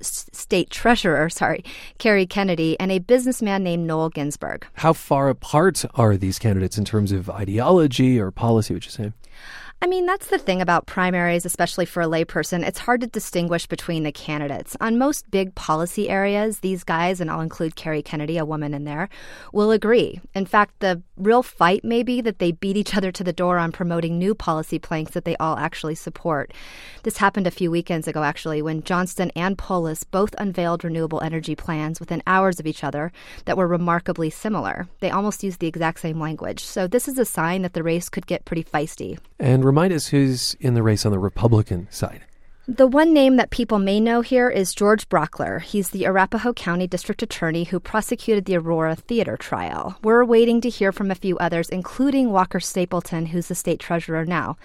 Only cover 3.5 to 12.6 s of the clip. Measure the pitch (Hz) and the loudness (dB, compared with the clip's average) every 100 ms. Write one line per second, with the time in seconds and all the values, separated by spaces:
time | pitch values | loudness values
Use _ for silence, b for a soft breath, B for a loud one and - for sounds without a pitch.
3.5 | 196 185 170 165 160 160 156 143 - - | 0 0 0 0 0 -2 -2 -6 -4 -6
4.5 | - - - 156 160 - 143 139 127 - | -8 -10 0 2 2 2 2 4 0 0
5.5 | 147 190 151 - - 113 98 95 92 113 | 4 4 2 -2 2 4 4 0 0 2
6.5 | 95 92 - 98 110 98 98 92 - 98 | 2 0 -2 0 2 2 0 -4 -6 -2
7.5 | 104 131 185 156 123 127 127 95 - 117 | 0 4 6 6 4 4 4 0 0 2
8.5 | 113 107 90 - - 104 - B B B | 4 2 -4 -8 -8 -8 -10 B B B
9.5 | B B - 359 370 359 392 - - - | B B -4 -2 0 0 -2 -2 -2 0
10.5 | 185 180 170 - - 180 180 175 175 175 | 0 2 2 0 0 2 2 2 0 -2
11.5 | - 175 - 175 - 165 165 165 - 156 | -2 -2 0 -2 -2 0 0 0 -2 -2
12.5 | 175 | -2